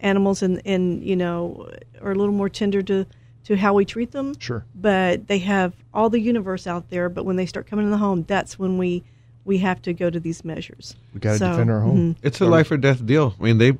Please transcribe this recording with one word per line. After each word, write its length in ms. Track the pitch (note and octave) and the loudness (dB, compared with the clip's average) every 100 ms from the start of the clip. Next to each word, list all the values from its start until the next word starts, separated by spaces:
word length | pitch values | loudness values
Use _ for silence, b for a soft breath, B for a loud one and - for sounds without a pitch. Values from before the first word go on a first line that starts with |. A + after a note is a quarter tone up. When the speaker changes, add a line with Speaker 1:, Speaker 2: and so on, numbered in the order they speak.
Speaker 1:
animals 400 | G3 G3 G3 F#3+ | 0 2 2 0
and, 180 | F#3 F3+ G3 | -2 -2 -2
and, 380 | F#3 F3+ E3+ | 0 0 -2
you 120 | - F3+ | -2 -2
know, 540 | F3 E3+ F3 - - - - - | -2 -4 -6 -10 -16 -20 -20 -12
are 100 | G3+ | -4
a 40 | G3 | -2
little 180 | G3+ | 0
more 160 | G3+ G3 | 0 -2
tender 320 | - G3+ G3 | -2 -2 0
to, 220 | F#3+ F#3+ F#3+ b b - - | 0 -2 -4 b b -12 -2
to 100 | G3+ | 0
how 160 | G3+ | 4
we 120 | G3+ G3 | 4 2
treat 260 | A3+ A#3+ | -2 -6
them. 260 | C#4 C#4 C4+ | -6 -8 -8
Speaker 2:
Sure. 260 | - A#2 - F#3 | -8 -8 -10 -4
Speaker 1:
But 520 | G#3 F#3+ F#3 F3 G#3 | 0 2 2 0 -2
they 120 | G3 | -2
have 340 | F#3+ G3 F3+ - - | 0 0 0 -4 -8
all 160 | G#3+ A3+ | -2 0
the 100 | A#3 | 2
universe 480 | A3 A#3 F#3+ F#3 F#3 | 0 -2 -2 -6 -6
out 220 | F3 F3 | -8 -6
there, 200 | F3+ F3 | -4 -4
but 160 | F#3 F#3+ | -4 -4
when 100 | F#3 | -2
they 100 | F3 | -4
start 200 | - - | -6 -6
coming 180 | G#3 G#3 | -2 0
in 60 | |
the 60 | G#3 | 0
home, 260 | G3+ F3+ D#3+ | 0 -2 -2
that's 320 | G3 - - | -4 -4 -6
when 180 | F#3+ F#3 | -2 0
we, 260 | F3+ F3 b b b b F#3+ | -2 -4 b b b b -2
we 120 | F#3+ | 0
have 240 | F#3+ F3+ | 0 -2
to 120 | F#3 | -4
go 160 | E3+ F3 | -2 -2
to 100 | E3+ | -2
these 260 | E3 E3 E3 | -6 -8 -10
measures. 500 | D#3 - - - - _ | -10 -12 -16 -20 -20 _
Speaker 2:
We 60 | G2 | -4
gotta 180 | G#2+ G#2+ | 0 2
Speaker 1:
So, 120 | F3+ | 2
Speaker 2:
defend 180 | E3 A2+ | 2 2
our 100 | G#2+ | 2
home. 320 | A2+ F#3 E3+ E3 | 2 4 2 0
Speaker 1:
mm-hmm. 100 | C#3+ | -4
Speaker 3:
It's 120 | - | 2
a 40 | F3 | 4
life 260 | E3 D3+ | 4 4
or 60 | D3+ | 2
death 280 | C#3 B2+ A2+ | 2 2 2
deal. 300 | D3+ C3 F#2 | 2 2 2
I 40 | |
mean, 140 | A2+ A2 | 4 6
they 160 | B2 | 6